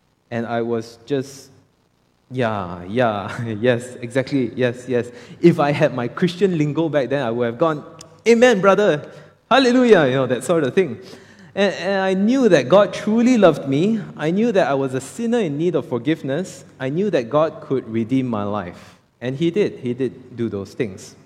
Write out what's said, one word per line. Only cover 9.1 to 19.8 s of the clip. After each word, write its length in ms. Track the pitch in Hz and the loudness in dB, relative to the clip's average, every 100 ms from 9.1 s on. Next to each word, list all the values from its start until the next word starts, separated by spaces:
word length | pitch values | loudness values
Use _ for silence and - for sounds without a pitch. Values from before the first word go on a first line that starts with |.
| - - _ _ | -18 -20 _ _
hallelujah," 560 | 247 254 254 240 196 139 | 2 4 4 6 6 6
you 60 | |
know, 120 | 131 127 | 2 0
that 180 | 120 | -2
sort 200 | - 170 | 0 0
of 100 | 131 | 0
thing. 240 | 190 170 101 - - - - 185 190 | 0 -2 -4 -16 -20 -20 -20 -10 -2
And, 180 | 196 139 | -2 -2
and 260 | 175 196 | -2 -2
I 120 | 190 | 0
knew 360 | 190 208 269 240 | 0 2 2 4
that 200 | 160 123 | 4 6
God 240 | 190 202 | 6 4
truly 420 | - - 226 240 240 | 0 -2 2 4 6
loved 300 | 185 147 139 | 6 4 0
me. 320 | 139 196 226 151 - | 0 0 -2 -6 -6
I 140 | 151 | -2
knew 220 | 185 240 | 0 2
that 160 | 190 135 | 2 2
I 80 | 139 | 0
was 180 | 135 | -2
a 80 | 127 | -4
sinner 380 | - - 233 240 | -8 -8 -4 -2
in 180 | 180 143 | -2 -2
need 160 | 175 | -2
of 140 | 156 - | -2 -2
forgiveness. 760 | 123 120 160 135 143 190 - - - | -4 -2 -4 -4 -6 -6 -12 -20 -10
I 100 | 135 | -6
knew 200 | 156 208 | -2 0
that 220 | 165 117 | -2 0
God 300 | 147 160 151 | 0 0 -2
could 260 | - 131 - | -4 -4 -2
redeem 380 | 113 110 131 127 | -4 -2 -2 0
my 160 | 110 | -4
life. 560 | 104 104 87 85 - - _ _ | -4 -6 -8 -12 -20 -20 _ _
And 160 | 120 135 | -8 -4
He 140 | 165 | -2
did. 300 | 185 170 | 0 -2
He 160 | - | -2